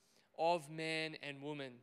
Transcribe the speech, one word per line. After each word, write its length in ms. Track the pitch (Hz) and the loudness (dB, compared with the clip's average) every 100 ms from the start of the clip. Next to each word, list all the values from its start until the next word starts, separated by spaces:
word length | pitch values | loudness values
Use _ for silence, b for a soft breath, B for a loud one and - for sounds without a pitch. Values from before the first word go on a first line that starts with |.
| b b b - | b b b 2
of 320 | 165 175 147 | 4 4 2
man 460 | 160 160 160 160 156 | -2 0 0 0 -4
and 180 | 143 139 | -8 -6
woman. 300 | 143 147 135 120 | -6 -4 -6 -8